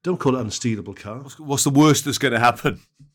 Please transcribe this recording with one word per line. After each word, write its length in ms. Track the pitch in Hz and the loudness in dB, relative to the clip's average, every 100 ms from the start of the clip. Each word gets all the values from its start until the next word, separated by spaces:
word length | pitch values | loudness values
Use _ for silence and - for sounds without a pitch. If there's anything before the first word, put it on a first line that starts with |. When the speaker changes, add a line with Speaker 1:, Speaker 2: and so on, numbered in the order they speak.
Speaker 1:
Don't 160 | 180 180 | -6 -2
call 160 | 139 127 | 0 -2
it 60 | |
unstealable 500 | 110 - 120 107 92 | -4 -6 -4 -4 -8
car. 280 | 98 104 117 | -16 -14 -16
Speaker 2:
What's, 180 | 139 - | -16 -14
what's 240 | 151 139 | -6 -2
the 60 | 147 | 2
worst 340 | 139 156 143 | 6 6 4
that's 140 | 147 117 | 0 -2
gonna 200 | 135 113 | 0 2
happen? 440 | 120 120 151 - _ _ _ | 2 2 -4 -4 _ _ _